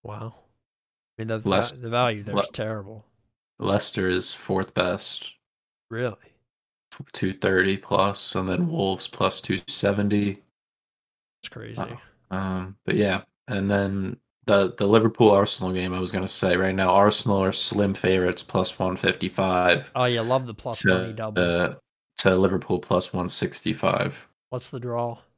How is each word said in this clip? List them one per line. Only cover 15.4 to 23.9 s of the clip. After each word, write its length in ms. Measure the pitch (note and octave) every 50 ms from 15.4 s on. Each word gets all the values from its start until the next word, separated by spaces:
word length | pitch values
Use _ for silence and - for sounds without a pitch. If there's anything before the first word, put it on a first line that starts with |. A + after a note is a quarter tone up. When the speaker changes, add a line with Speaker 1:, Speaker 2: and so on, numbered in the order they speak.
| G2+ G2+ - - F#2+ F2+ F#2
Speaker 2:
game, 200 | F#2 F#2 F#2 F#2
I 60 | F#2
was 120 | F#2 F2
gonna 160 | - G2 F#2
say 280 | F#2 - - - F#2 F2
right 160 | F2+ F#2+ F#2+ F#2+
now, 160 | F#2+ F#2+ F#2
Arsenal 540 | F#2 G2 G2+ G#2 G#2 - - A2+ G2+ G2 F#2+
are 80 | F#2+
slim 420 | G2 - - - - G#2 G#2 G2 G2
favorites, 480 | - - F#2 F#2+ F#2 F#2 F2+ F2+ - -
plus 340 | - - G2 F#2 - - -
one 160 | F#2+ F#2 F#2
fifty-five. 960 | F#2 - F#2+ F#2 - - F#2 - - F#2+ F#2+ F#2 F2+ F2+ F2+ F2 G#2+ C#3 - _
Speaker 1:
Oh, 100 | B2+ B2+
you 160 | B2 B2 A#2
love 240 | A2+ A#2 B2+ C3+ B2+
the 60 | A#2+ G#2+
plus 240 | - - C3+ A#2 -
Speaker 2:
To, 60 | - G2+
Speaker 1:
money 240 | F#2 F#2 G#2 A#2 A2
double. 280 | A2+ A2 A2 G#2+ F#2+
Speaker 2:
uh, 340 | F2 F2 E2+ F2 F2+ - - - _ _ _ _ _ _ _
to 180 | - - G2 F#2
Liverpool, 440 | F#2 F#2+ F#2+ F#2+ F2+ - - F#2+ F2
plus 340 | - - F#2+ F2+ - - -
one 160 | F#2 F2+ E2+
sixty-five. 960 | - - - - - - - - E2 - - F#2+